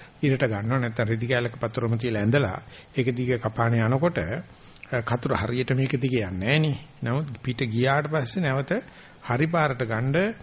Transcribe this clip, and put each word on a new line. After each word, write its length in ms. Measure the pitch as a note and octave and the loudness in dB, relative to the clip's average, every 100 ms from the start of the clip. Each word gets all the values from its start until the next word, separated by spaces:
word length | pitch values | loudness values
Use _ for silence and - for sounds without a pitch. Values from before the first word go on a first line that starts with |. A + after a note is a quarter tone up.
| - - | -20 -2
ඉරට 260 | C#3+ C3 | 0 2
ගන්නවා. 360 | B2 G2+ A2+ C3 | 2 0 0 0
නැත්නම් 280 | A#2+ A2 A2 | 0 0 0
රෙදි 200 | A2+ A#2+ | 0 0
කෑල්ලක 280 | B2 A#2+ A#2+ | 0 0 -2
පතරොම 400 | A2+ B2 A#2 A2+ | -4 -2 0 0
තියලා 240 | A#2+ G#2+ | 0 2
ඇඳලා 360 | G#2+ C#3+ G#2+ - - - - | 4 4 2 -2 -10 -20 -6
ඒක 160 | - B2+ | -2 0
දිගේ 280 | B2 B2 A#2+ | 0 0 0
කපාන 360 | A#2+ A2+ A#2 A#2 | -2 0 2 4
යනකොට, 420 | A2+ C3+ F3 A#2+ | 4 2 2 0
අ, 840 | D#2+ C3+ - - - - - B2 | -4 -6 -10 -18 -20 -20 -6 -4
කතුර 340 | A2+ B2 - - | -2 -2 0 0
හරියට 360 | - B2 B2 | 0 -2 0
මේක 220 | C3 C3+ | 0 0
දිගේ 300 | B2+ C3 B2 | 0 0 0
යන්නේ 360 | G2 F#2 G#2+ D3+ | -2 -2 2 2
නැහැ 0 | |
නේ. 180 | D#3 C3 - - | 2 -2 -8 -6
නමුත් 280 | A#2+ C3+ D3 A#2 | -2 -2 -4 -6
පිට 220 | B2+ A#2+ | -6 -2
ගියාට 440 | A#2+ A2+ C3 C#3+ D3 | -2 2 2 2 0
පස්සේ 340 | D#3 A#2 F#3+ | -2 -2 -2
නැවත 300 | D3+ C3+ C3 G#3+ - - - - | 0 0 -2 -4 -4 -16 -20 -10
හරි 260 | - B2 D#3+ | -2 0 2
පාරට 340 | E3+ D3+ B2 | 2 2 0
ගන්න 340 | A#2 A2+ C3 D#3+ G#3 A3 | -2 0 2 2 0 -2